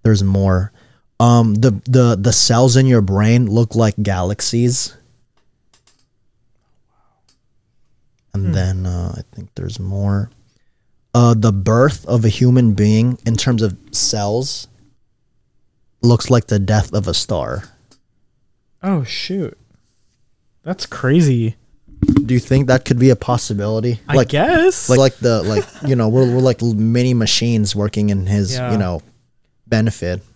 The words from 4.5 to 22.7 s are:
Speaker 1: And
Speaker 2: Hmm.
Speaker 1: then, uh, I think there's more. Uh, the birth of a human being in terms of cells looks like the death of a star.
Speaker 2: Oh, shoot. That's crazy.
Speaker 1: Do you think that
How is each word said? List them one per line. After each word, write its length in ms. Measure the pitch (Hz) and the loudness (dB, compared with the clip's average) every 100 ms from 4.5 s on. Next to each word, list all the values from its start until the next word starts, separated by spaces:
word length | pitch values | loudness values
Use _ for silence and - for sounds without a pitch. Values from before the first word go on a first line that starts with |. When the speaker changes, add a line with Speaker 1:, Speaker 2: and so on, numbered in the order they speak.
| 117 120 127 - - _ _ _ _ _ _ _ _ _ _ _ _ _ _ _ _ _ _ _ _ _ _ _ _ _ _ _ _ _ _ _ _ _ | -2 -2 -2 -8 -14 _ _ _ _ _ _ _ _ _ _ _ _ _ _ _ _ _ _ _ _ _ _ _ _ _ _ _ _ _ _ _ _ _
Speaker 1:
And 120 | 101 95 | -4 -2
Speaker 2:
Hmm. 40 | |
Speaker 1:
then, 340 | 92 92 92 92 | 0 -2 -4 -4
uh, 280 | 90 90 - | -6 -8 -10
I 60 | - | -16
think 160 | - - | -18 -18
there's 240 | - 87 113 | -12 -12 -10
more. 500 | 95 98 101 101 107 _ _ _ _ _ _ _ _ | -8 -4 -2 -2 -4 _ _ _ _ _ _ _ _
Uh, 200 | 120 117 | 2 4
the 180 | 113 113 | 4 2
birth 520 | 98 98 113 139 - - | 0 0 2 2 0 -2
of 180 | 120 | 0
a 40 | 110 | 0
human 460 | - 127 127 120 | 2 2 4 2
being 440 | 101 104 110 120 123 | 2 2 2 0 -2
in 120 | 117 113 | -4 -2
terms 260 | - 117 | 0 0
of 140 | 107 87 - | -2 -4 -10
cells 760 | - - 110 101 113 135 - - _ _ _ _ _ _ _ _ _ _ _ _ _ | -6 -4 -4 -2 -4 -6 -12 -16 _ _ _ _ _ _ _ _ _ _ _ _ _
looks 260 | 120 120 - | 2 2 2
like 200 | 123 - | 0 0
the 100 | 104 | -2
death 340 | 98 107 - | 0 0 0
of 160 | 104 90 | -4 -4
a 60 | |
star. 500 | - - 90 58 65 - _ _ _ _ _ _ _ _ _ _ _ | -6 -4 -6 -6 -10 -12 _ _ _ _ _ _ _ _ _ _ _
Speaker 2:
Oh, 200 | 190 180 | -4 -4
shoot. 520 | 123 - - 190 147 - _ _ _ _ _ _ _ _ _ _ | -4 -8 -6 -6 -8 -12 _ _ _ _ _ _ _ _ _ _
That's 220 | 160 185 | -12 -10
crazy. 720 | - - 131 160 156 120 113 - _ _ _ - - 95 110 | -10 -6 0 2 2 2 -2 -6 _ _ _ -4 0 0 0
Speaker 1:
Do 80 | |
you 60 | 123 | -2
think 260 | - 131 | 2 0
that 180 | 131 | 2